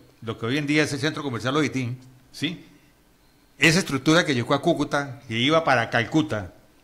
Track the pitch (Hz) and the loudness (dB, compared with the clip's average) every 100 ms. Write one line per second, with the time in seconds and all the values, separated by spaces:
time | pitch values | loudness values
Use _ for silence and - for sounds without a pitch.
0 | - _ 113 107 113 143 147 151 143 135 | -20 _ -10 -6 -4 -2 0 0 0 -2
1 | 151 151 143 113 123 147 135 127 120 127 | -4 -4 -6 -4 -2 0 -2 -2 -6 -8
2 | - - _ - 147 175 - - _ _ | -14 -20 _ -8 -6 -6 -14 -20 _ _
3 | _ _ _ _ _ _ 147 165 170 135 | _ _ _ _ _ _ 4 4 0 0
4 | 151 160 156 123 113 139 170 139 147 147 | 4 4 4 0 0 0 2 0 0 -2
5 | 139 120 - 113 135 160 156 123 117 120 | -4 -10 -8 0 2 4 4 2 2 0
6 | 110 156 151 110 90 - _ _ | 2 0 0 -4 -8 -14 _ _